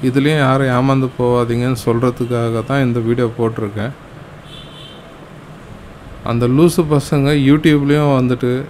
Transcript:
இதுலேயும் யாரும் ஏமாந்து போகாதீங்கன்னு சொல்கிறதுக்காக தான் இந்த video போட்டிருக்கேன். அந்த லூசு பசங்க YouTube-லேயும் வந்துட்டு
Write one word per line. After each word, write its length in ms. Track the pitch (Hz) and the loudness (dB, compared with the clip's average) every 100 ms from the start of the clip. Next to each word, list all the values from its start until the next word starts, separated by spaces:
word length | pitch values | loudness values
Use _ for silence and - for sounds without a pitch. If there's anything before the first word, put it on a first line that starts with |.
| 131 | 0
இதுலேயும் 360 | 131 139 156 131 | 2 2 2 2
யாரும் 260 | 135 135 123 | 2 2 2
ஏமாந்து 320 | 135 135 131 - | 2 2 0 0
போகாதீங்கன்னு 640 | 123 123 117 117 123 123 - | 0 2 2 0 0 -2 0
சொல்கிறதுக்காக 760 | 117 123 120 120 120 117 113 110 | 2 0 0 -2 -2 -2 -2 -2
தான் 120 | 139 127 | 0 0
இந்த 140 | 120 113 | 0 0
video 180 | 120 120 110 | 0 0 0
போட்டிருக்கேன். 560 | 113 113 107 107 110 143 - - - - - - - - - - - - - - - - - - - - - - - | -2 -2 -6 -4 -6 -8 -18 -20 -20 -20 -20 -20 -20 -18 -18 -20 -20 -20 -20 -20 -20 -20 -18 -18 -18 -18 -18 -12 -4
அந்த 140 | 117 120 135 | 0 2 4
லூசு 260 | 170 165 156 | 4 4 0
பசங்க 360 | 147 - 147 139 151 135 | 0 0 0 2 2 4
YouTube-லேயும் 680 | 151 160 151 139 147 147 135 | 4 4 4 4 2 4 2
வந்துட்டு 320 | 127 123 127 123 | 2 0 0 -2